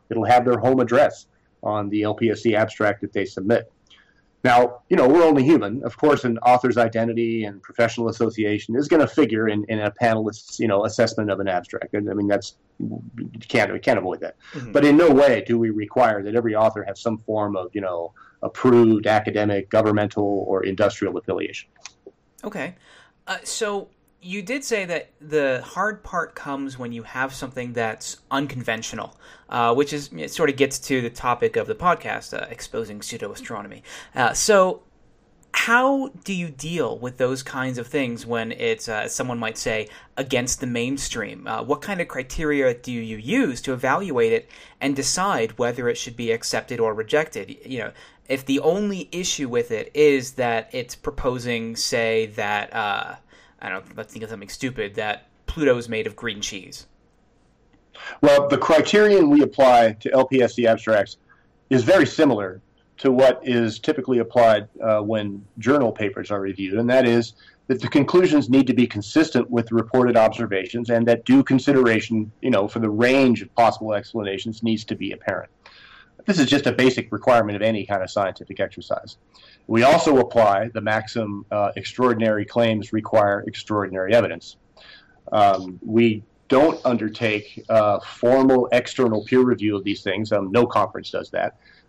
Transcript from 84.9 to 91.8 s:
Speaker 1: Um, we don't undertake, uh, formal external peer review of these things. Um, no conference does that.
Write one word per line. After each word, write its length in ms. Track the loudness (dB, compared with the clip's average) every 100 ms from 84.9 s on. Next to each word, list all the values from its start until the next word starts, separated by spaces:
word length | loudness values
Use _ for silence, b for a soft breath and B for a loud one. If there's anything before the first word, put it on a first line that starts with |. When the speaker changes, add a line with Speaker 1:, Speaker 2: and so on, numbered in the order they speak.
| b b b -2
Speaker 1:
Um, 480 | 4 4 2 -4 -12
we 380 | -2 2 2 0 -8 _ 0
don't 320 | 4 4 2
undertake, 800 | 0 0 -2 -4 -2 -2 -6 -12 0
uh, 300 | 4 4 2
formal 680 | -4 0 4 6 6 4 4
external 540 | 0 0 -2 0 0
peer 160 | 2 4
review 360 | 4 2 -2 -2
of 60 |
these 200 | -4 -6
things. 280 | -4 -4 -2
Um, 220 | -2 0
no 120 | 0
conference 460 | 2 0 -2 -6 -10
does 200 | -10 -8
that. 260 | -6 -6 -8 b b